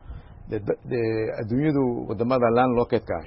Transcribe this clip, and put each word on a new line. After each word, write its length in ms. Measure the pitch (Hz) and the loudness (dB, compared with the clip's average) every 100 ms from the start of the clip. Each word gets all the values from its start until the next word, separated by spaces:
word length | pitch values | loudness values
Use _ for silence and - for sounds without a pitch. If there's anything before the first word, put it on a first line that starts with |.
| - - - - - | -16 -16 -16 -18 -8
De-, 120 | 110 | -6
de-, 200 | 101 - | -4 -4
de-, 500 | 135 123 113 110 110 | -4 -2 0 0 -2
adduunyadu 500 | - 110 123 151 139 127 120 | -4 -2 0 2 2 0 -2
waddamada 440 | - 104 117 131 120 | -4 -2 0 4 4
landlocked-ka 680 | 117 127 120 117 113 - 87 | 4 4 2 2 0 0 -6